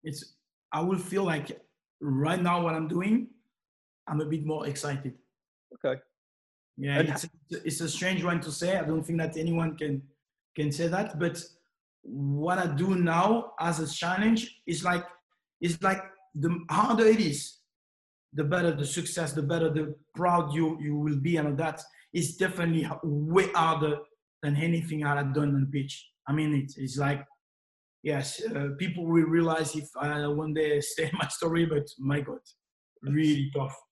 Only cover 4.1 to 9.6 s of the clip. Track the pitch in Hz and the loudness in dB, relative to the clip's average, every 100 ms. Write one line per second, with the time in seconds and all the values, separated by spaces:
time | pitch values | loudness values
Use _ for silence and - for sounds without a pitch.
4.1 | 151 156 156 147 156 - 139 147 139 135 | -4 -2 -2 -2 -4 -4 -6 -4 -4 -6
5.1 | - _ _ _ _ _ - 139 131 _ | -12 _ _ _ _ _ -6 -4 -4 _
6.1 | _ _ _ _ _ _ - 139 143 160 | _ _ _ _ _ _ -8 -2 2 2
7.1 | 143 170 _ _ 170 160 147 165 - 180 | 0 -8 _ _ -8 -4 -4 -4 -2 -2
8.1 | 185 175 170 160 - 175 185 156 160 156 | 0 0 0 -2 -4 0 0 0 -2 -2
9.1 | 170 160 165 165 165 | -2 -2 -2 -2 0